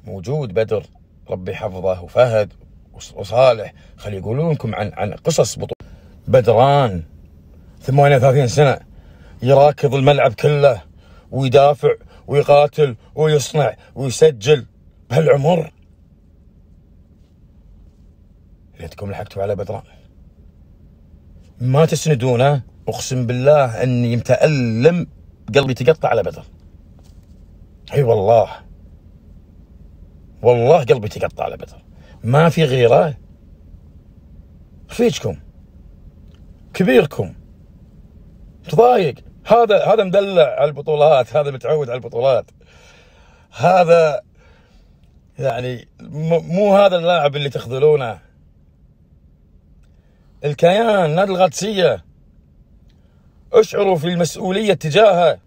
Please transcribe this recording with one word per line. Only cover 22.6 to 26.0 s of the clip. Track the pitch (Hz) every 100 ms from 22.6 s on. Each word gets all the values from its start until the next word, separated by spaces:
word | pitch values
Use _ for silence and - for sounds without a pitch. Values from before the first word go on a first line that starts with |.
| - - -
أقسم | 107 - 131 120
بالله | 123 131 151 131 113
أني | 123 123 120 117
متألم، | - 127 151 147 120 113 139 175 147 - - _ -
قلبي | 113 139
تقطع | 123 127 156